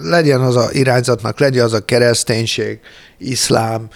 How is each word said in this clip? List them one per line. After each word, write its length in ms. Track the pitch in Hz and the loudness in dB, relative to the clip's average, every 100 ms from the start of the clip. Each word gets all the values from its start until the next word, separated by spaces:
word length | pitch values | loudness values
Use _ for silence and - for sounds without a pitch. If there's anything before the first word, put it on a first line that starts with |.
legyen 380 | 160 170 151 131 | 0 2 4 2
az 160 | 127 120 | 2 2
a, 120 | 113 | 0
irányzatnak, 680 | 139 135 123 123 117 110 - | 0 0 2 0 -2 -4 -2
legyen 260 | 139 127 | 0 2
az 80 | 117 | 2
a 120 | 110 | 0
kereszténység, 920 | - 120 120 117 - 113 113 - 107 110 - - - _ | 0 2 2 2 -2 -2 -2 -4 -6 -8 -16 -20 -20 _
iszlám, 720 | 131 123 - 120 113 113 110 | -8 -4 0 0 0 -4 -8